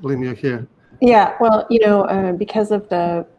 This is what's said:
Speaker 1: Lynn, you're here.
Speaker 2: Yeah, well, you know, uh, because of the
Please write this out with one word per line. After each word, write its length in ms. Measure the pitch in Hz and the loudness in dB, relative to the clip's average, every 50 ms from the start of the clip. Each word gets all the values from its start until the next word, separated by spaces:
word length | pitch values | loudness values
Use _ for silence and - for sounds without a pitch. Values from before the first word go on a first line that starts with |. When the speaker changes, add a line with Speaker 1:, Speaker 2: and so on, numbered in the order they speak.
Speaker 1:
Lynn, 200 | 147 135 139 127 | -8 -6 -6 -4
you're 140 | 127 127 117 | -6 -8 -8
here. 320 | - - 135 123 117 123 - _ _ _ _ - - | -6 -6 -6 -6 -6 -10 -14 _ _ _ _ -6 0
Speaker 2:
Yeah, 340 | 254 240 233 214 190 - - - | 2 4 6 6 4 2 0 0
well, 260 | 233 226 214 214 - - | 0 2 2 0 0 0
you 100 | 233 220 | 0 2
know, 240 | 214 208 208 202 190 | 4 4 2 2 2
uh, 300 | - 190 190 190 185 180 | 0 -2 -2 -2 -4 -4
because 360 | 180 208 - - 220 208 208 | -4 -6 -6 -4 -4 -2 -2
of 180 | 214 196 208 - | -2 -4 -4 -4
the 360 | 190 175 175 175 170 170 165 _ _ | -4 -2 -2 -2 -4 -6 -8 _ _